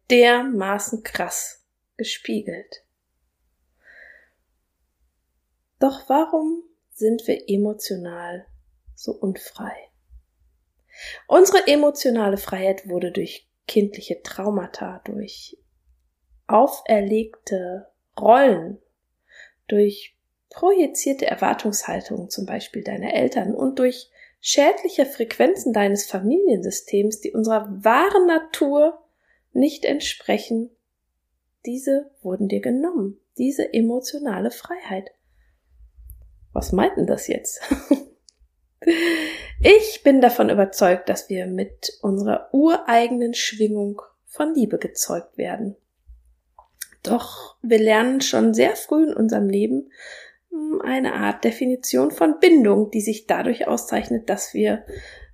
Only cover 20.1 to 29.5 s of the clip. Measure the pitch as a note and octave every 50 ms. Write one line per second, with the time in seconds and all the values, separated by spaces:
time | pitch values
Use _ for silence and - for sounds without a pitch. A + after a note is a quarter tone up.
20.1 | _ _ _ _ _ _ _ _ - - E4+ F#4 G4+ F#4 D#4 C4+ - - - C#4
21.1 | C4+ C4+ - - - - - - - - - G#3+ G3+ - - - F3 F#3 - -
22.1 | - - F3 G3+ - - G3 F#3 F#3 G#3 - - - G#3 - G#3 G3+ F#3 F#3+ -
23.1 | - - - B3+ B3+ B3+ - - A3+ - C4 C4 C4+ C4 B3+ B3+ B3 - - _
24.1 | _ _ - - _ _ - - - C#4+ C#4+ E4 G#4 - - F4 - - C#4 E3+
25.1 | - - A3+ A3+ - - - D4+ G4 - - C4 A3 G#3 G3+ G3 G3+ G3+ - -
26.1 | - F#3+ F#3+ G#3+ C#4+ F#4 G4+ F4 A3+ F3+ F3+ G3 - - - - - G3+ G3+ G#3+
27.1 | G#3+ - - - - A3+ A3 A3 A3 G#3+ G#3 G#3 G3 G3 - A3 A#3 C4+ E4+ G4
28.1 | G4 G4 F#4 F4 E4 D#4+ D#4+ - - - D#4 C#4 C#4+ D4 D4+ D#4+ E4 - _ _
29.1 | _ _ _ _ _ _ _ _